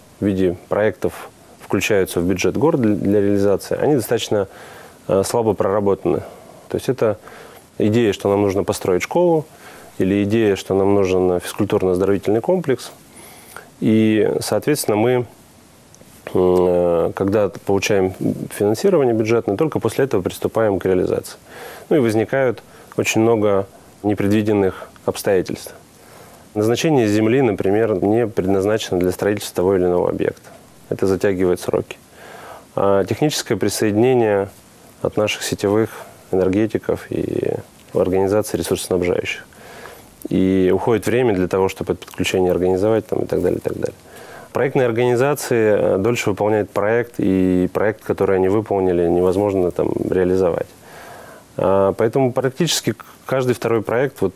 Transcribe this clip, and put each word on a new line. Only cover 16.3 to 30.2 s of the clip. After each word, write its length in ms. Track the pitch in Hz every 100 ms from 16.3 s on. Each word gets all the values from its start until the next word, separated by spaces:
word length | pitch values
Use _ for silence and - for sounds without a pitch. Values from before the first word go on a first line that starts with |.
М, 220 | 98 90 90 90
э, 440 | 87 87 85 85 -
когда 340 | 98 107 98
получаем 640 | - - 98 - 101 92 - 110 - -
финансирование 600 | - 101 110 196 175 127
бюджетное, 440 | 110 110 117 107 98
только 220 | 160 104
после 260 | 110 - 135
этого 160 | 98
приступаем 580 | - - 95 113 110 95
к 60 | 92
реализации. 520 | 92 87 - - - - - - - -
Ну 80 | 160
и 20 |
возникают 640 | 117 110 104 135 127 104 - - - -
очень 240 | 101 113
много 460 | 113 117 104 98 95 - - -
непредвиденных 840 | 101 101 101 107 104 104 95 - - - -
обстоятельств. 680 | - 107 92 85 - - - - - - - - - - 107
Назначение 520 | 107 117 165 143 107
земли, 340 | 104 110 131
например, 600 | 123 92 95 107 113 95
не 240 | 98 113 113
предназначено 720 | 107 92 98 101 110 - 92
для 120 | 92
строительства 440 | - 101 107 - -
того 200 | 92 95
или 100 | 90
иного 240 | 87 90
объекта. 400 | 85